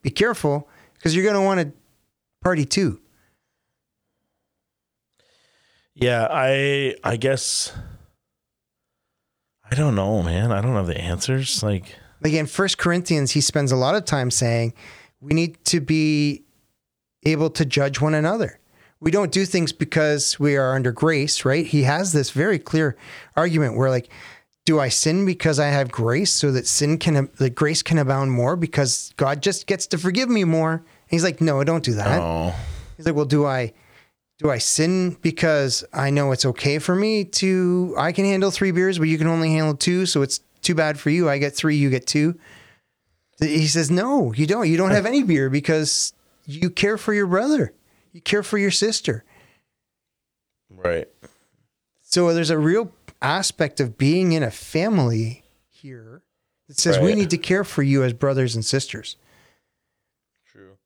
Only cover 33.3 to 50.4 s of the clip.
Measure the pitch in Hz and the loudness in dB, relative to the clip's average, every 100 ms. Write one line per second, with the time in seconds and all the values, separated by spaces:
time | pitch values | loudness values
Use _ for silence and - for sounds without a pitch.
33.3 | 147 143 131 117 _ _ - _ _ _ | 2 2 0 -4 _ _ -20 _ _ _
34.3 | _ 151 120 - - 160 185 180 180 165 | _ -2 0 0 0 2 2 0 -2 -4
35.3 | 160 165 151 135 - - - 139 143 139 | 0 2 2 2 -2 -6 -4 0 2 2
36.3 | 127 135 - 147 151 151 180 214 220 190 | 0 0 0 -2 0 0 0 2 0 -2
37.3 | - 190 185 180 180 180 - 151 180 196 | -2 0 2 2 0 -2 -2 -2 0 0
38.3 | 190 196 180 196 175 185 180 160 160 156 | 2 0 0 0 2 0 2 0 2 2
39.3 | 165 160 156 156 143 - 180 185 147 135 | 2 2 2 0 0 0 0 0 0 -2
40.3 | - _ _ - 160 156 143 151 165 165 | -4 _ _ -2 0 0 0 0 2 2
41.3 | 139 143 - 160 151 139 127 - 147 156 | 0 -2 -2 0 2 2 0 0 0 0
42.3 | 170 - - - _ _ _ _ _ _ | -2 -14 -20 -20 _ _ _ _ _ _
43.3 | _ 151 151 156 160 147 180 233 285 135 | _ 0 2 2 0 2 0 2 0 0
44.3 | 110 151 214 180 165 190 202 196 277 220 | 0 0 2 2 2 2 2 2 0 2
45.3 | 156 135 139 143 156 151 - - _ _ | 2 2 0 0 0 0 -2 -4 _ _
46.3 | _ - 147 175 - 202 214 - 208 196 | _ -18 -4 -4 0 0 0 0 0 2
47.3 | 185 262 302 147 _ _ _ _ 170 - | 2 2 0 0 _ _ _ _ -12 -2
48.3 | 208 196 208 196 175 214 214 - 113 _ | -2 0 0 0 2 0 -2 -4 -6 _
49.3 | _ _ _ _ _ _ _ _ _ _ | _ _ _ _ _ _ _ _ _ _
50.3 | _ | _